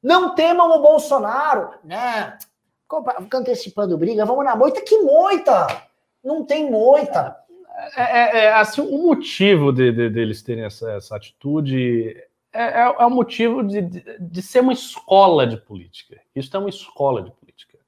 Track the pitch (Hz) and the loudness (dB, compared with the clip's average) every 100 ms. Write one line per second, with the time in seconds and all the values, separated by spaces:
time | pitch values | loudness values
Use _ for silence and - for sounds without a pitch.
0 | 254 359 330 - 330 349 339 320 294 311 | 2 2 2 0 0 4 4 6 6 4
1 | 302 277 208 254 302 247 170 - 156 190 | 2 -2 -2 -4 -2 -2 -4 -14 -12 -8
2 | 247 226 190 - - _ _ _ _ 214 | -6 -6 -8 -14 -20 _ _ _ _ -6
3 | 247 247 185 254 247 233 - 208 202 160 | -6 -8 -6 -6 -4 -6 -6 -6 -4 -2
4 | 175 214 214 262 277 220 277 427 - 440 | -2 -2 -2 0 0 2 2 0 2 2
5 | 320 302 381 381 - 208 143 123 _ _ | 6 4 4 2 2 2 2 -6 _ _
6 | _ _ 254 311 254 294 294 220 233 294 | _ _ -8 -8 -4 -4 -2 2 4 4
7 | - 160 - - _ - - - - 262 | 2 -4 -6 -12 _ -20 -20 -18 -14 -6
8 | 247 247 240 233 214 220 214 - 302 277 | 0 2 2 4 4 4 2 -2 -4 0
9 | 349 285 - - 196 180 143 127 123 117 | 0 0 -4 0 2 4 2 2 0 2
10 | 117 110 113 104 - 113 110 - 113 104 | -2 -2 -4 -6 -10 -10 -10 -12 -10 -10
11 | - 107 - _ 139 151 139 131 123 117 | -12 -16 -16 _ -6 -4 -4 -2 -2 -2
12 | 113 - _ _ _ 220 233 233 247 240 | -6 -12 _ _ _ -6 -4 0 0 2
13 | 240 247 240 - 233 254 202 202 175 180 | 0 0 -4 -2 -2 -2 -4 -6 -8 -12
14 | - - 170 170 185 254 254 254 - - | -18 -16 -14 -14 -2 0 0 -2 -8 -18
15 | - 190 190 160 123 113 _ 101 87 - | 0 4 4 4 0 -4 _ -20 -20 -20
16 | _ - _ 139 135 196 202 190 - - | _ -20 _ -14 -10 -8 -10 -12 -20 -4
17 | 139 117 92 _ _ _ _ _ | -2 -2 -8 _ _ _ _ _